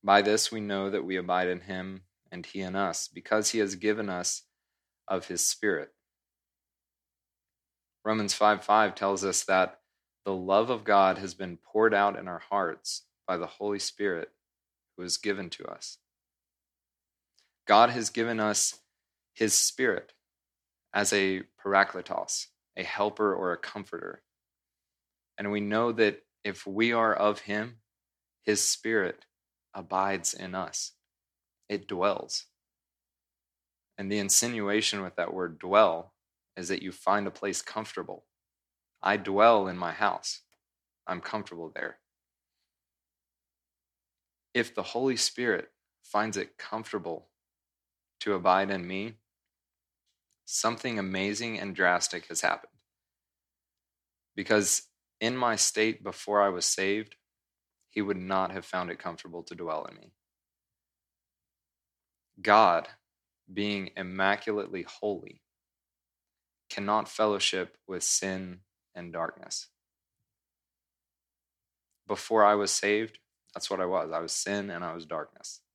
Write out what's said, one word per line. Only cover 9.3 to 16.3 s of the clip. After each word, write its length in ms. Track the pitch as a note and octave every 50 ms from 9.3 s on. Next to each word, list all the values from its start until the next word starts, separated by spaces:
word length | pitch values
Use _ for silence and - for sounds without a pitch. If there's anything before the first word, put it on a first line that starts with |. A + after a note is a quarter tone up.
| F2+ - -
that 400 | - F#2+ F#2 F#2 F2 - _ _ _ _ _ _ _ _ _ _
the 80 | G2+ G2
love 360 | F#2 F#2 F#2 F#2+ G#2 A2+ A#2+
of 140 | B2+ A2 G#2+
God 360 | A2 G#2 G2+ G2 F#2+ F#2 F#2
has 160 | G2 F#2 E2+
been 220 | - F#2+ F2+ F2 -
poured 360 | _ - - G#2+ A2 A2+ A2
out 240 | G2 G2+ G2+ G2 G#2
in 100 | F#2 F#2
our 120 | F2 E2
hearts 640 | - - G2 G2+ F#2+ E2+ - - _ - - - _ _ _ _ _
by 120 | - F#2 E2+
the 100 | E2+ E2
Holy 320 | - - G#2 G#2 G#2 G2+
Spirit 560 | - - - - G2+ G2+ F2+ E2 - - _ _ _ _ _ _ _ _ _ _ _ _ _ -
who 60 | F2+
is 140 | F2+ - -
given 320 | - G#2 G2+ F#2+ F#2+ E2+
to 140 | - - -
us. 340 | - - - - - - _ _ _ _ _ _ _